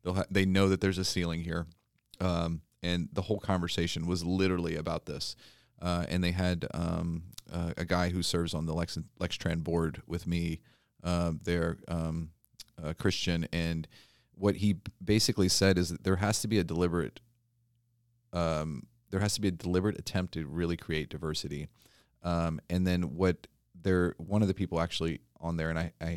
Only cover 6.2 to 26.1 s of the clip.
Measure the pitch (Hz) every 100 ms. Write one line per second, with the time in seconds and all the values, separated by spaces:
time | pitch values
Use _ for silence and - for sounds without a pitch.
6.2 | 87 87 90 87 - - 85 85 85 82
7.2 | 85 - - 87 85 - 85 90 87 90
8.2 | 87 85 85 80 80 80 85 82 - _
9.2 | 90 - - 85 80 85 80 - - 85
10.2 | 85 85 85 80 _ _ _ _ 87 87
11.2 | 87 78 - 87 85 82 - 87 80 82
12.2 | 80 - _ _ - - 78 78 101 -
13.2 | - 85 82 85 82 82 78 - - _
14.2 | _ - 101 95 104 90 - _ 90 107
15.2 | - 107 92 - 98 92 87 85 - 92
16.2 | 101 107 110 107 82 80 87 85 76 -
17.2 | _ _ _ _ _ _ _ _ _ _
18.2 | _ 87 82 78 78 69 - _ _ 98
19.2 | 104 - 101 85 90 90 101 - - 92
20.2 | 90 82 73 80 85 85 - 78 73 78
21.2 | 80 80 80 71 76 _ _ _ _ _
22.2 | 87 85 82 80 - 87 92 90 85 78
23.2 | 92 85 - _ _ 90 95 92 87 -
24.2 | 82 104 104 92 92 85 82 - 82 80
25.2 | _ _ 82 82 80 80 85 _ 82